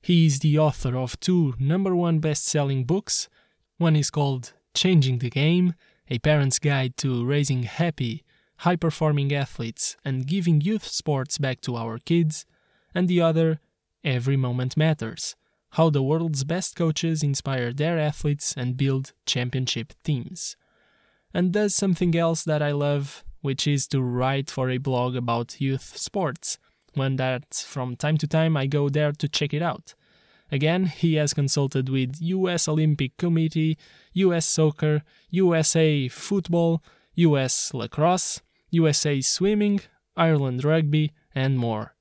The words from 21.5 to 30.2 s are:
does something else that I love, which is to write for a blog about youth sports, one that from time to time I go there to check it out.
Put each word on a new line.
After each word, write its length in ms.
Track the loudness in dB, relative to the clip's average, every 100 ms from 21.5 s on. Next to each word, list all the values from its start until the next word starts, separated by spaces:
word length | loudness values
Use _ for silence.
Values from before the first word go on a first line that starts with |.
does 240 | 0 0 0
something 400 | 0 0 0 2
else 260 | 0 0
that 200 | -2 -2
I 100 | 0
love, 500 | -2 0 -2 -4 -10 -18 -8
which 260 | -6 -2 0
is 180 | -2 0
to 140 | -2
write 480 | -2 -2 0 -2 -4
for 200 | -4 -2
a 80 | -2
blog 360 | -2 -2 -2
about 460 | -2 -2 -2 -4 -6
youth 360 | -4 -4 -8 -10
sports, 640 | -8 -4 -4 -4 -8 -10 _ _ _
one 220 | -4 -2 0
that 360 | -2 -4 -6 -12 -10
from 300 | -8 -8 -4
time 200 | 0 0
to 100 | 2
time 300 | 2 2 2
I 120 | 0
go 200 | 0 0
there 220 | 0 -2
to 180 | -2 -4
check 240 | -4 -4
it 80 | -2
out. 340 | -4 -6 -12 -20 _ _